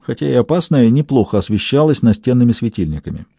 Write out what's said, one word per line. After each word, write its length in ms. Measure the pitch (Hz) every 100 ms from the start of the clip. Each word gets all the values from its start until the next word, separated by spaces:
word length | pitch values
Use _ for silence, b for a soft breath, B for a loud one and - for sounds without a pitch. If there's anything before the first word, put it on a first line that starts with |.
хотя 280 | - 120 147
и 40 |
опасная, 560 | 127 110 170 - 147 117
неплохо 500 | 127 151 135 101 104
освещалась 640 | - 104 - 135 156 143
настенными 500 | 120 104 - 123 120
светильниками. 720 | 113 117 - 85 76 - - -